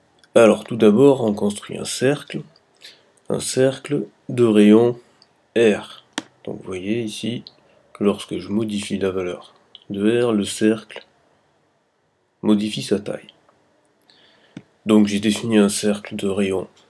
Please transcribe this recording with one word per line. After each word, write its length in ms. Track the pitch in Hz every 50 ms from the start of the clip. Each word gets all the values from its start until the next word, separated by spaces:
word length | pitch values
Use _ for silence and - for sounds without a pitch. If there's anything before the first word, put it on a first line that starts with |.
| _ _ _ _ _ _ -
Alors, 280 | 120 113 107 104 104 -
tout 120 | - 123
d'abord, 480 | 110 113 107 101 120 139 143 131 127 117
on 100 | 107 101
construit 460 | - 101 104 104 - - - 85 82
un 60 | 85
cercle, 560 | - - - 123 135 147 143 - - - 151 - - _ _ _ _ _ _ - - - _ _ _ _ _ _ -
un 100 | 104 -
cercle 680 | - - - 131 131 135 131 - - - 143 - - - _ _ _ -
de 140 | 131 120 120
rayon 560 | 113 104 104 104 104 107 113 120 120 120 120 - _ _ _ _ _ _ _ _ _ _
R. 480 | - 117 107 98 87 - - - - _ _ _ - - _ _ _ -
Donc, 160 | - - -
vous 80 | -
voyez 340 | 92 95 90 92 101 113 120
ici 420 | 113 107 - - - - 123 107 - - - _ _ _ _ _ _ _ -
que 100 | - 104
lorsque 340 | 101 98 - - - 98
je 120 | 90 90 95
modifie 500 | 101 110 113 110 104 101 - - 104 92
la 100 | 95 95
valeur 460 | 92 95 90 87 80 - - - _ _ _ _ - _ _ -
de 340 | 101 98 101 110 117 120 123
R, 100 | 120 110
le 120 | 104 98
cercle 580 | 98 - - 110 107 110 110 - _ - - - _ _ _ _ _ _ _ _ _ _ _ _ _ _ _ _ _ _ _ _ _ _ _ _ _ _ _ -
modifie 400 | 104 107 104 107 107 - 135 131
sa 160 | - 101 -
taille. 340 | - - - - - - _ _ _ _ _ _ _ _ _ _ _ _ _ _ _ _ _ _ _ _ _ _ _ _ _ - - _ _ _ _
Donc, 220 | 110 107 107 104
j'ai 120 | 101 101 101
défini 380 | 110 107 104 - - 117 110
un 120 | 104 101 101
cercle 460 | 101 - - 104 101 101 - - 107
de 120 | 104 101
rayon 400 | 98 95 101 101 95 95 92 - - _ _ _